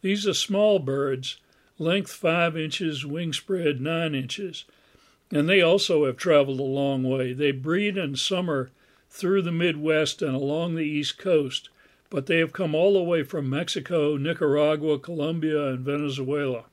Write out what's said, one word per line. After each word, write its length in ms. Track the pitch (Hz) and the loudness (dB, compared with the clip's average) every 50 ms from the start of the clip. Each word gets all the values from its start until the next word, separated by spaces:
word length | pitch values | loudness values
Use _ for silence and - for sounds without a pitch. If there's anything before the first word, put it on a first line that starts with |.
These 260 | - 190 196 208 202 208 | 0 0 -2 0 0 -2
are 60 | 165 | 0
small 460 | - - - 202 196 208 214 208 190 | -2 -2 0 2 4 4 4 4 4
birds, 580 | 147 131 135 139 139 139 135 131 131 - - - _ _ _ _ _ _ _ _ | 2 0 -2 0 0 0 -2 -4 -6 -10 -12 -12 _ _ _ _ _ _ _ _
length 300 | 165 165 175 196 196 - | -2 0 0 0 -2 -4
five 440 | - - - 165 160 175 170 170 156 | -10 -2 0 0 2 2 2 0 0
inches, 500 | 165 156 156 - - 190 160 151 139 131 | -2 -6 -6 -4 -4 -4 -4 -4 -4 -6
wing 280 | 147 143 165 175 165 160 | -8 -6 -6 -4 -4 -6
spread 480 | - - _ 196 185 170 151 143 127 | -6 -4 _ -4 0 0 0 -2 0
nine 320 | 131 156 165 165 170 160 151 | -2 -4 -2 -2 -2 -2 -2
inches, 520 | 135 135 120 - - 202 185 151 - - _ _ _ _ _ _ _ _ _ _ _ _ _ | -4 -4 -6 -8 -8 -8 -10 -10 -12 -18 _ _ _ _ _ _ _ _ _ _ _ _ _
and 180 | - 147 147 165 | -2 0 2 4
they 120 | 190 196 | 4 4
also 440 | 175 165 180 196 196 - 185 156 151 | 6 6 4 4 2 2 2 2 2
have 100 | 135 127 | 2 0
traveled 440 | - - 180 165 147 139 139 135 131 | -2 0 4 6 6 6 4 0 -2
a 40 | 139 | -2
long 400 | 135 135 139 139 139 139 131 127 | -2 -2 0 0 0 0 0 0
way. 300 | 131 131 135 127 123 127 | 0 0 0 -2 -4 -2
They 180 | 131 147 143 | 0 0 0
breed 460 | 139 131 127 156 165 190 208 208 190 196 | 0 0 -2 -2 0 0 0 0 -2 -2
in 180 | 180 143 139 | -4 -4 -4
summer 540 | 131 - - 190 180 185 175 151 139 127 - _ _ _ _ _ _ _ _ | -4 -2 -2 -2 -2 -2 -2 -2 -2 -4 -6 _ _ _ _ _ _ _ _
through 320 | _ - - 180 196 196 | _ -4 0 2 2 2
the 100 | 180 170 | 2 0
Midwest 680 | 170 165 170 175 160 147 151 156 156 156 156 143 - - | 0 2 2 0 0 0 0 2 2 2 2 0 -2 -4
and 140 | 196 151 131 | -2 -2 -2
along 400 | 131 143 139 147 160 170 175 165 | 0 -2 -2 -2 -2 -2 -2 -2
the 80 | 160 160 | -2 -2
East 340 | 151 151 147 147 - - - | -2 -2 -2 -4 -4 -6 -6
Coast, 520 | - 196 175 156 143 131 127 - - - _ _ _ _ _ _ _ _ | 0 2 4 4 2 2 -4 -6 -8 -8 _ _ _ _ _ _ _ _
but 180 | - 143 139 - | -6 -6 0 2
they 100 | 165 165 | 2 2
have 160 | 165 156 - | 2 2 0
come 220 | - 190 160 151 | -2 -2 0 2
all 180 | 156 175 202 202 | 4 4 6 4
the 100 | 190 180 | 4 2
way 200 | 170 170 165 147 | 2 0 0 0
from 260 | 135 - 160 143 131 | -2 -4 -6 -4 -2
Mexico, 680 | 131 143 170 165 - 190 135 - 175 165 147 147 151 | -2 -2 -2 -4 -4 -6 -4 -2 0 2 2 2 0
Nicaragua, 840 | 139 139 156 170 160 - 147 139 147 151 147 156 156 147 156 151 143 | 0 0 -2 -2 0 2 2 4 4 4 4 2 2 2 0 0 0
Colombia, 720 | 143 - 170 160 147 156 165 170 156 156 151 151 143 135 | -2 -8 -6 -4 -2 -2 -2 -2 -2 0 0 0 0 0
and 100 | 131 127 | -4 -4
Venezuela. 880 | 127 139 143 147 147 147 135 135 135 131 147 147 143 135 127 117 - _ | -4 -4 -4 -2 -2 -4 -4 -4 -4 -4 -2 -2 -2 -2 -4 -4 -8 _